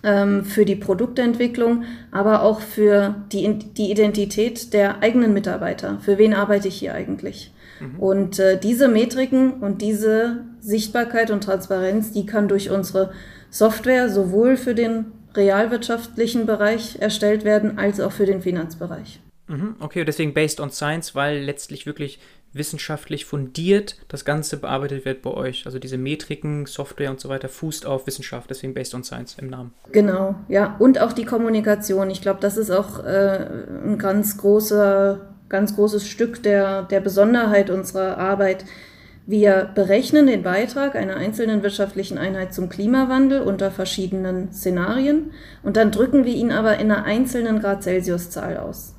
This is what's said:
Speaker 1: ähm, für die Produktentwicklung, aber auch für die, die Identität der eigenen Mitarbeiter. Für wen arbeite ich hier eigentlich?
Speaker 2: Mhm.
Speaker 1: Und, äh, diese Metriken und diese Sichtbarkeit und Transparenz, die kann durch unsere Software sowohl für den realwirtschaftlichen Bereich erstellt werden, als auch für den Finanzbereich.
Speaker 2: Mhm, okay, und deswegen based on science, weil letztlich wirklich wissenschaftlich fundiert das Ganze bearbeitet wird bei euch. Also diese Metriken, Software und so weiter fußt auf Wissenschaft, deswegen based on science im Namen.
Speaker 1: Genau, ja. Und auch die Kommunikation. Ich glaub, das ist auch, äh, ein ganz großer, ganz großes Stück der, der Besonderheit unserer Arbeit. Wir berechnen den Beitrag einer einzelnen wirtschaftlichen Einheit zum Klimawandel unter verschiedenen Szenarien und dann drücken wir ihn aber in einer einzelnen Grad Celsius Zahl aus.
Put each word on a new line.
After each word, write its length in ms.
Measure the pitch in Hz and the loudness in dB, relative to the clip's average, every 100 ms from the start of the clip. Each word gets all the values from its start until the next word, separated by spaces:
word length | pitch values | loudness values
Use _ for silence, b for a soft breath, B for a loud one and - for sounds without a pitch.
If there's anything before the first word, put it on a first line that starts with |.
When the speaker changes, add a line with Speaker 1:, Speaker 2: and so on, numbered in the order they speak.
Speaker 1:
ähm, 420 | 208 202 202 202 | 2 2 4 0
für 220 | 196 - 202 | 0 2 2
die 100 | 190 | 2
Produktentwicklung, 1080 | - 185 240 262 240 233 240 240 233 240 B B B | -2 -2 0 0 0 2 -2 0 0 0 B B B
aber 300 | 196 202 214 | 0 2 4
auch 180 | 220 214 | 4 2
für 540 | - - 208 202 202 208 - | -4 2 6 6 4 -4 -6
die, 260 | 202 208 214 | -2 0 -2
die 320 | - - 202 | -6 -4 0
Identität 840 | 208 214 208 202 - 226 226 - | 4 2 2 -2 0 -2 -4 0
der 280 | 208 202 202 | 2 2 2
eigenen 300 | 226 240 226 | 2 4 4
Mitarbeiter. 680 | 196 202 185 175 - 190 202 | 2 0 -4 -6 -6 -6 -4
Für 160 | - 196 | 0 6
wen 160 | 220 | 6
arbeite 340 | 202 202 202 196 | 6 2 2 0
ich 60 | |
hier 180 | 180 190 | -6 -8
eigentlich? 640 | - 185 - 185 - - B B B | -8 -6 -8 -8 -12 -20 B B B
Speaker 2:
Mhm. 200 | 139 156 | -14 -2
Speaker 1:
Und, 380 | 196 196 190 196 | 0 2 0 4
äh, 220 | 190 190 | 4 4
diese 280 | 202 240 269 | 0 4 6
Metriken 720 | 214 233 254 262 262 262 254 | 6 2 0 2 4 2 0
und 180 | 202 196 | -4 -2
diese 640 | 214 214 220 220 233 233 - - | -2 0 2 2 0 -4 -10 -14
Sichtbarkeit 720 | 214 214 214 240 233 233 220 | -2 -2 0 -2 0 0 0
und 120 | 202 | 0
Transparenz, 680 | 202 190 - 190 185 214 214 | -2 -4 -2 -2 0 0 -2
die 140 | 202 202 | -4 -2
kann 220 | 214 202 | 0 2
durch 200 | 196 196 | 0 0
unsere 440 | 196 185 190 196 B B B B | -4 -2 -2 -2 B B B B
Software 600 | - 220 220 254 254 247 | 2 2 2 2 2 2
sowohl 480 | 196 185 196 240 262 | 0 2 4 4 2
für 160 | 247 | 0
den 320 | 226 226 226 220 - - - | 0 0 -2 -6 -12 -8 2
realwirtschaftlichen 1120 | 196 196 226 233 240 233 - - 233 240 220 | 4 4 2 -2 -4 -6 -6 -2 0 0 0
Bereich 520 | 208 208 226 - - | 2 0 0 -6 -4
erstellt 440 | 214 214 208 214 | -4 0 0 2
werden, 320 | 214 214 214 208 | 2 2 2 0
als 220 | 202 202 | -2 0
auch 140 | 196 | -4
für 120 | - | 0
den 160 | 196 190 | 0 2
Finanzbereich. 800 | 180 180 165 - 170 - - - - _ - | -2 -4 -6 -10 -12 -12 -14 -20 -20 _ -10
Speaker 2:
Mhm, 260 | 143 202 220 | -8 -6 -8
okay, 180 | 151 175 | -8 -4
und 80 | 156 | -4
deswegen 260 | 151 156 | -2 -2
based 280 | 143 156 - | 0 -2 -4
on 100 | 143 | -8
science, 460 | - 147 165 - - | -6 -6 -6 -6 -4
weil 260 | 143 147 | -2 -4
letztlich 440 | 139 143 - 147 151 | -6 -10 -12 -14 -12
wirklich 340 | 147 143 - b b _ | -10 -12 -12 b b _
wissenschaftlich 720 | 135 147 151 - 151 - 147 | -10 -10 -10 -8 -10 -8 -12
fundiert 720 | - 143 131 - 170 196 202 - - | -8 -8 -6 -4 2 2 0 -16 -16
das 180 | 143 | -8
Ganze 340 | - 151 151 143 | -4 -2 -4 -8
bearbeitet 460 | - 135 139 139 | -4 -4 -4 -6
wird 180 | 135 135 | -6 -6
bei 100 | 131 | -6
euch. 340 | 135 131 127 - | -6 -6 -8 -10
Also 140 | 131 | -12
diese 180 | 131 127 | -8 -6
Metriken, 680 | 131 151 - 147 151 147 143 | -6 -6 -8 -8 -6 -6 -8
Software 440 | - 143 - 139 | -10 -12 -6 -6
und 80 | 131 | -6
so 100 | 135 | -8
weiter 200 | 135 131 | -8 -8
fußt 360 | - 160 151 | -8 -8 -8
auf 220 | - 135 139 | -6 -6 -6
Wissenschaft, 420 | 131 - 123 - | -10 -10 -14 -12
deswegen 260 | 131 135 | -12 -10
based 200 | 131 127 | -8 -8
on 80 | 123 | -10
science 320 | 127 123 123 - | -12 -12 -14 -14
im 100 | 135 | -14
Namen. 220 | 127 123 _ - | -12 -16 _ 0
Speaker 1:
Genau, 460 | 214 208 185 190 196 - | 2 4 2 -2 -6 0
ja. 300 | 202 208 - | 0 0 4
Und 220 | 262 262 | 6 6
auch 120 | 233 | 2
die 120 | 240 | -2
Kommunikation. 880 | 220 233 226 220 214 208 208 196 190 | -4 -2 0 0 2 0 0 -2 -2
Ich 120 | 185 | -2
glaub, 180 | 202 196 | -4 -2
das 160 | 202 202 | -2 -2
ist 140 | 214 | 0
auch, 340 | 190 202 - | 0 -2 -10
äh, 440 | - 196 196 190 - - - - | -2 2 2 0 -4 -10 -12 -8
ein 140 | - 202 | -4 -2
ganz 380 | 196 202 208 - | 0 0 0 0
großer, 1000 | 202 208 214 208 202 196 196 196 - - - | 4 4 4 4 4 4 2 0 -10 -20 -4
ganz 260 | 196 208 | 0 0
großes 320 | 208 208 208 - | 2 2 2 -6
Stück 380 | - 233 226 | -4 -4 0
der, 400 | 208 202 196 196 | 2 2 2 -2
der 160 | 185 196 | -2 0
Besonderheit 720 | 196 196 208 240 220 202 196 | 2 4 6 6 4 4 4
unserer 480 | 185 185 190 190 - | -2 -4 -4 -4 -2
Arbeit. 460 | 185 196 196 190 B B B B B B - | -2 2 0 0 B B B B B B -2
Wir 440 | 208 202 190 190 | 4 6 6 2
berechnen 520 | - 185 202 262 302 277 | 0 4 2 4 6 6
den 160 | 208 | 4
Beitrag 520 | 180 190 233 277 277 240 | 0 -2 -2 -2 -2 -2
einer 200 | 190 190 | -6 -4
einzelnen 460 | 185 214 220 214 | -6 -2 0 0
wirtschaftlichen 560 | 196 202 196 - 196 175 | -2 -2 -4 -4 -6 -6
Einheit 340 | 185 190 185 | -4 -4 -6
zum 160 | - 180 | -6 -8
Klimawandel 720 | - 208 262 262 262 269 269 | -2 2 2 2 2 4 4
unter 300 | 196 196 196 | 0 0 -2
verschiedenen 840 | 190 190 - 185 190 185 185 185 | -4 -6 -4 -4 -4 -4 -4 -6
Szenarien 760 | - 185 180 185 240 269 302 302 B B B | -4 -2 -2 0 0 2 0 -2 B B B
und 160 | 202 214 | -2 2
dann 120 | 214 | 2
drücken 360 | 208 262 285 247 | 4 4 4 4
wir 80 | |
ihn 180 | 233 233 | 0 0
aber 240 | - 220 208 | 2 2 2
in 160 | 214 | 2
einer 120 | 208 | 2
einzelnen 540 | - 220 254 247 226 214 | 0 0 0 -2 0 0
Grad 240 | 208 196 | 0 -2
Celsius 460 | 190 185 180 175 175 | 0 -2 0 -4 -6
Zahl 300 | - - - | -10 -8 -8
aus. 360 | - - - | -8 -12 -16